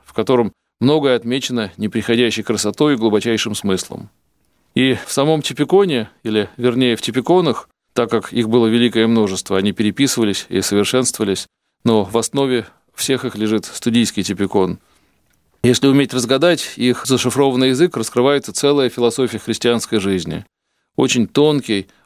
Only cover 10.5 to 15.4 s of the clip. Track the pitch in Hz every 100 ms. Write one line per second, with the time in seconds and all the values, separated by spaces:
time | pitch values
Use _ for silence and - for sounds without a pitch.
10.5 | 92 - 101 98 127 127 - 101 95 -
11.5 | _ _ _ 120 110 98 113 113 139 135
12.5 | 123 - _ _ - - 127 127 104 107
13.5 | 107 - - 120 117 107 - 90 98 98
14.5 | 101 90 - _ _ _ _ _ _